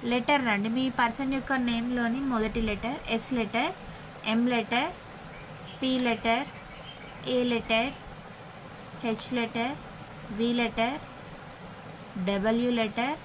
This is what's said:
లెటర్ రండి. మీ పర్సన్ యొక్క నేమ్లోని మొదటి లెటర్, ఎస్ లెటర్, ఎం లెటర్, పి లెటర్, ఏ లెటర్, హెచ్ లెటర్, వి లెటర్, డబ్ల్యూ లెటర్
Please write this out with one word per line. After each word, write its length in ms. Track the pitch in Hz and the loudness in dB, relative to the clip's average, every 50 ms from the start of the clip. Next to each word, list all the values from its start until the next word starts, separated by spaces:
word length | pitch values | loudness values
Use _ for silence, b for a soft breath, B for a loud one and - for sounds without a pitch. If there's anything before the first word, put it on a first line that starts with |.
| - | 0
లెటర్ 420 | 240 240 247 240 - 294 285 262 | 2 2 2 4 4 4 4 6
రండి. 220 | 240 214 202 202 220 | 4 2 2 2 2
మీ 220 | 226 254 262 262 | 2 2 2 2
పర్సన్ 440 | 247 - 247 233 220 - 277 262 269 | 2 2 2 2 4 2 0 2 0
యొక్క 180 | 269 262 - 277 | 0 0 0 0
నేమ్లోని 680 | 262 247 240 233 233 233 247 247 247 240 233 226 262 | 2 2 2 2 2 0 0 0 2 2 2 2 0
మొదటి 400 | 277 269 247 226 214 220 208 240 | 0 2 2 2 2 2 2 2
లెటర్, 520 | 226 220 208 202 - 226 269 311 - - 226 | 2 2 0 0 -2 -2 -4 -4 -2 0 0
ఎస్ 200 | 226 - - 262 | 2 2 2 2
లెటర్, 400 | 240 226 - - 226 262 330 381 - - - - - - - - - - - | 2 0 2 2 2 2 2 0 -4 -10 -12 -12 -12 -12 -14 -14 -8 -2 2
ఎం 180 | 220 226 240 | 4 4 4
లెటర్, 460 | 247 247 240 214 - 233 240 277 339 359 - - - - - - - - - - - - - - - - - | 6 4 4 2 2 2 2 2 2 -2 -6 -12 -14 -14 -14 -14 -14 -14 -14 -14 -14 -14 -14 -12 -14 -8 -2
పి 180 | - 262 262 254 | 0 2 4 4
లెటర్, 480 | 247 240 233 220 - 226 226 240 285 - - - - - - - - - - - - - - - - - | 4 4 2 2 4 4 4 4 2 -4 -8 -12 -14 -14 -14 -14 -12 -14 -14 -12 -14 -14 -12 -8 -4 0
ఏ 160 | 254 247 247 | 2 4 4
లెటర్, 480 | 247 240 226 220 - 226 220 233 277 269 - - - - - - - - - - - - - - - - - - - - - - | 4 2 0 2 2 2 4 4 2 -2 -6 -12 -14 -14 -14 -14 -14 -14 -14 -14 -14 -14 -14 -14 -14 -14 -14 -14 -14 -12 -4 -2
హెచ్ 280 | 240 220 220 - - 247 | 0 0 0 -2 -2 0
లెటర్, 420 | 247 233 220 - 233 233 254 294 285 - - - - - - - - - - | 0 0 0 0 0 0 0 -2 -4 -8 -12 -12 -14 -14 -14 -14 -14 -10 -8
వి 220 | 214 202 226 240 247 | -2 0 2 2 4
లెటర్, 460 | 240 240 220 - - 226 240 277 320 - - - - - - - - - - - - - - - - - - - - - - - 202 180 | 4 2 2 2 2 2 2 2 -2 -8 -12 -14 -14 -14 -14 -14 -14 -14 -14 -14 -14 -14 -14 -14 -14 -14 -14 -14 -14 -14 -10 -6 -2 0
డబ్ల్యూ 440 | 185 202 196 190 220 226 233 240 247 | 2 2 2 4 4 4 4 4 4
లెటర్ 480 | 247 233 226 214 208 - 240 269 302 320 - | 4 4 2 2 2 0 0 0 0 -4 -6